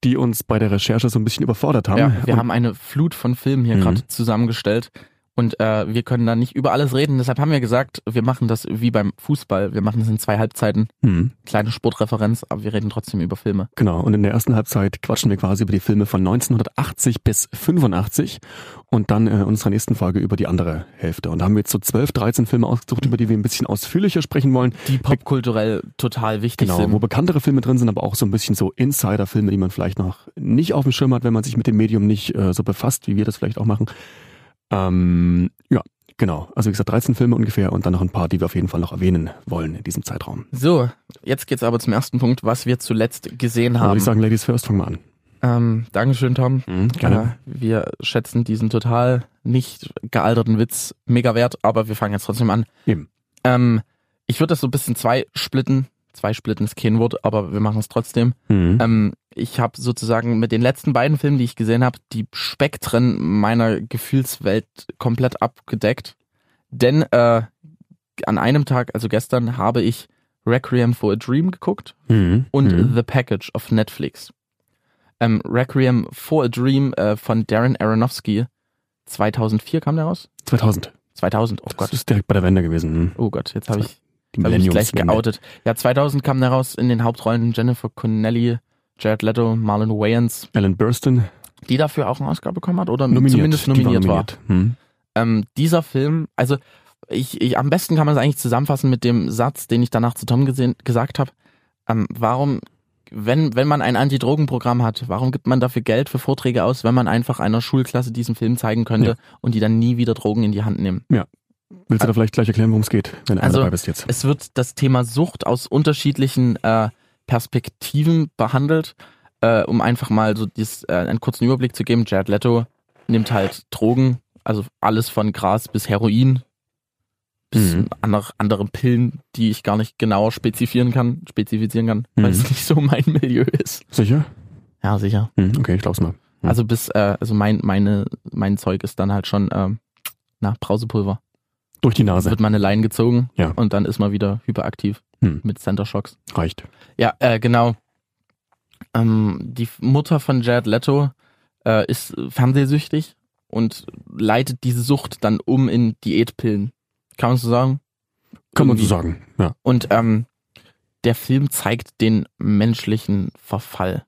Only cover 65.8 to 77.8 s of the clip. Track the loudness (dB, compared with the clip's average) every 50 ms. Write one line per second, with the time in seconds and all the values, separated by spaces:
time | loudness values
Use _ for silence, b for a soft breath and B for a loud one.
65.8 | 0 0 -2 -2 -6 -20 -20 _ _ _ _ _ _ _ _ _ _ _ -2 2
66.8 | 2 4 4 4 2 2 2 4 4 6 4 2 0 -2 _ _ _ -20 _ _
67.8 | -20 _ -20 _ _ _ _ -12 -4 -2 -2 0 2 2 2 2 2 2 0 -2
68.8 | -2 -2 -6 -6 -4 -2 -2 -2 -2 0 -2 -2 -2 -2 -4 0 0 0 2 2
69.8 | 0 0 -2 -4 -10 _ _ _ _ _ _ _ _ 0 0 0 0 0 0 2
70.8 | 2 2 0 0 0 -2 -2 -2 -2 -2 -2 0 0 -2 -4 -4 -4 -6 -6 -6
71.8 | -8 -20 -20 _ _ _ 4 4 4 4 4 2 0 0 0 2 4 4 4 4
72.8 | 4 4 2 0 -2 0 0 -2 0 0 -4 -6 -6 -8 _ -12 -6 0 0 0
73.8 | 0 0 -4 -8 -8 -8 -8 -10 -20 -20 _ _ _ _ _ _ _ _ _ _
74.8 | _ _ _ _ _ _ _ _ 0 2 2 2 0 -2 -2 -2 -2 0 0 0
75.8 | 2 2 2 2 0 -4 -10 -18 -6 -2 0 0 0 0 0 0 0 2 2 2
76.8 | 2 0 0 0 0 0 -2 -2 -2 -2 0 0 0 0 0 2 2 2 0 0